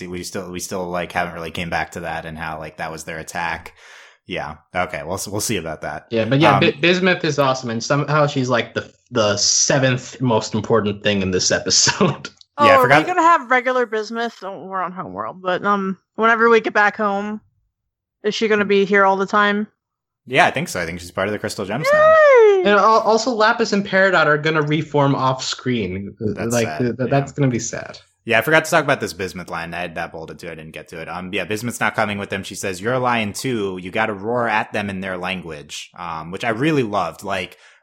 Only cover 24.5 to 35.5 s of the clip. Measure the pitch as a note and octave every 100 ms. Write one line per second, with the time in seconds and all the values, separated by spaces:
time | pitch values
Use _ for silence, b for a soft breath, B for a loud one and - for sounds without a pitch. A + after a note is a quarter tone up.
24.5 | D#3+ D3 D3+ - D3 C#3 C3+ C3 C3 -
25.5 | - B2+ A#2+ F#2 F#2+ G2+ - G#2+ - A2+
26.5 | A#2+ A2 D#2 B2 A#2 B2 C#3 C#3 - C#3
27.5 | A#2 - - - - _ _ - A2+ D#3
28.5 | D#3+ D#3 E3+ C#3+ B2 G#2 E2 F#2 F#2 F2
29.5 | E2+ E2+ E2+ F2 E2 E2 E2 E2 D#2 F2
30.5 | D#2+ D#2+ D#2 D2+ E2+ D#2+ E2+ F#2 G2 F2
31.5 | G#2+ A#2+ - A2 - G#2+ G2+ G2 G2 F#2+
32.5 | F#2+ G2+ F2+ G#2 C3 B2 A#2 G#2 F#2+ C3+
33.5 | A#2 G2 F#2 F2+ G#2+ A2 G2 G#2 B2 A#2
34.5 | G#2+ A#2+ A2 G2+ F#2+ F#2+ F#2 F2+ F#2 E2